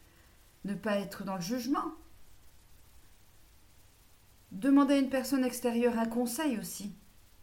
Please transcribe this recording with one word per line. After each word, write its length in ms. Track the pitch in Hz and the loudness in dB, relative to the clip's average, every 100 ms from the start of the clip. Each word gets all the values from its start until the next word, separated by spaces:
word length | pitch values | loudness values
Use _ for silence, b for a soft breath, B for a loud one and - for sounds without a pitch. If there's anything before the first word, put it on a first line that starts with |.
| b b b b b - 190 | b b b b b -12 -8
Ne 80 | |
pas 240 | 190 220 202 | -6 -2 -2
être 260 | 180 - | -4 -8
dans 120 | 196 190 | -8 -6
le 60 | |
jugement. 520 | 170 247 240 320 330 - - - - - - - - - - - - - - - - - - - - - - - - - - | -4 -4 -2 -2 -2 -8 -18 -20 -20 -20 -20 -20 -20 -20 -20 -20 -20 -20 -20 -20 -20 -20 -20 -20 -20 -20 -20 -20 -20 -20 -16
Demandez 440 | 196 269 277 269 277 | -2 4 6 6 4
à 20 | |
une 120 | 262 | 2
personne 360 | 262 233 269 247 | 0 0 0 0
extérieure 540 | - 240 233 240 226 | 0 -2 2 2 2
un 80 | 226 | 0
conseil 500 | 233 240 - 311 214 | 0 -2 0 -2 -2
aussi 380 | 180 - 196 - - - - - | -4 -10 -12 -12 -20 -20 -20 -20